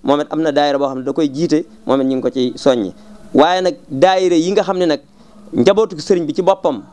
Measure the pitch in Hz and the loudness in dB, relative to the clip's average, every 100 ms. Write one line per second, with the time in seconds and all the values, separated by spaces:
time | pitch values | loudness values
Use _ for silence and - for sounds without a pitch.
0 | 139 147 147 156 160 143 147 143 139 131 | 0 -2 0 -2 0 0 0 0 -4 -4
1 | 131 139 151 135 165 151 - - - 135 | -6 -2 -2 -2 -2 -2 -4 -14 -2 0
2 | 131 131 127 131 123 - - 123 98 - | 0 -2 -2 -2 -4 0 0 0 -2 -8
3 | - - - - 156 185 185 - - 135 | -20 -20 -4 2 2 2 -2 -4 -10 0
4 | 180 190 185 170 165 202 185 185 180 147 | 2 4 2 2 2 0 0 0 0 -2
5 | _ _ - - - - 120 196 214 165 | _ _ -20 -20 -8 2 2 4 0 -4
6 | - 185 156 151 180 190 175 123 98 | -2 -2 0 -2 0 0 -2 -4 -10